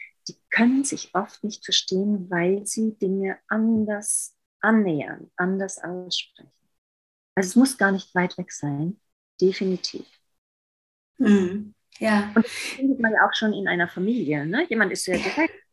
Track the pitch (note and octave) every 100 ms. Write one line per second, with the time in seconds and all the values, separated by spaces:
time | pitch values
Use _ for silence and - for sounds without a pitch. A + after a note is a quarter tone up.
0 | - _ - - - - A#3+ C4+ C#4 -
1 | - F3+ G#3+ - G#3 - - F#3+ - F#3
2 | G#3 G#3 F3+ F3 F3 G3 G3+ - A3 G#3+
3 | F#3+ G3 F#3+ - - G#3+ A3+ A3 G#3+ G#3
4 | G#3+ - - _ _ _ G#3 A3 G3 D3+
5 | G2 - - - F3+ F#3+ F#3+ - E3+ F3+
6 | F#3 - - - C3+ _ _ _ _ _
7 | _ _ _ - F#3 A#3 C4+ - G3 G3
8 | - F3+ F3+ - F3+ - D3 C#3+ E3 G#3
9 | _ _ _ - F#3 F#3+ F#3+ F3+ - -
10 | - _ _ _ _ _ _ _ _ _
11 | _ - A3 G3+ F3+ G3+ G#3+ - _ -
12 | A3 G#3 G#3 A3+ - - - - C4+ C4+
13 | A3+ G3 G3+ - A3 G3+ F#3 F3 F3 F3+
14 | G3 B3 D3 D3 D3+ A#3 F4 C4 G3 -
15 | - F3 F#4 D4 D#4 - _